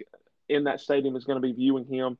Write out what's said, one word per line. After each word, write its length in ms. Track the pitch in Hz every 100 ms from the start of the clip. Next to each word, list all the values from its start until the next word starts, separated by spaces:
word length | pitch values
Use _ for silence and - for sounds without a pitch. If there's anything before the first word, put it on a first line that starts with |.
| - - _ _ -
in 160 | 143
that 160 | 143 -
stadium 340 | - 143 135
is 100 | 127
gonna 160 | 127 131
be 120 | 127
viewing 320 | 120 131 135
him. 320 | 123 131 131 123